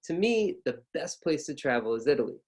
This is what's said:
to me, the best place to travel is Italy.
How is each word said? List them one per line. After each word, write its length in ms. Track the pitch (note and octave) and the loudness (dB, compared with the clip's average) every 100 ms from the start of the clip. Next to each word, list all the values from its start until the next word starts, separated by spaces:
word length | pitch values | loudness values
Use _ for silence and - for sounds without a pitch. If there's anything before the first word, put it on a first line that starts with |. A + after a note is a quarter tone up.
to 100 | - | -4
me, 440 | E3+ G#3+ A#3 G#3 F3+ | 0 2 4 2 0
the 180 | - A#2+ _ | -4 -6 _
best 300 | - F3+ - | -8 -8 -4
place 240 | - D#3 D3+ | -2 -2 -2
to 80 | |
travel 400 | D3 C#3+ A#2+ A2 | -6 0 0 0
is 120 | A2+ A#2 | -2 2
Italy. 300 | C#3+ G#2+ - | 2 2 -4